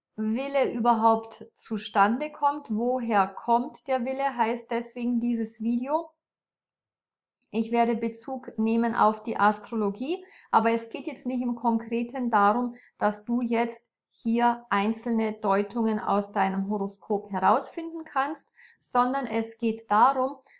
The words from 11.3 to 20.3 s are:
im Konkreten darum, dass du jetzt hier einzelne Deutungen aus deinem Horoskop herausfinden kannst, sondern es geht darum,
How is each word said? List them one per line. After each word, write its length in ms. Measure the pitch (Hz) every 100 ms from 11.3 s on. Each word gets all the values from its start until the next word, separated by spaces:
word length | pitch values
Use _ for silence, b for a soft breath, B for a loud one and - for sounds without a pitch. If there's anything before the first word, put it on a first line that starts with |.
| 254
im 120 | 247
Konkreten 760 | 240 233 226 - 233 240 262 240
darum, 420 | 214 202 233 247 B B -
dass 260 | 208 208
du 160 | - 240
jetzt 460 | 233 226 233 - _ _ _
hier 560 | _ 226 233 240 240 -
einzelne 680 | 202 208 226 240 226 220
Deutungen 640 | 214 202 196 202 240 220 214
aus 320 | - 202 202
deinem 360 | 208 190 190 196
Horoskop 600 | 208 196 - - 202 202
herausfinden 720 | 190 190 247 - - 330 330
kannst, 500 | 320 262 285 311 - b b b
sondern 480 | - 247 247 277 254
es 300 | 220 226 -
geht 300 | 226 220 -
darum, 460 | 208 254 269 262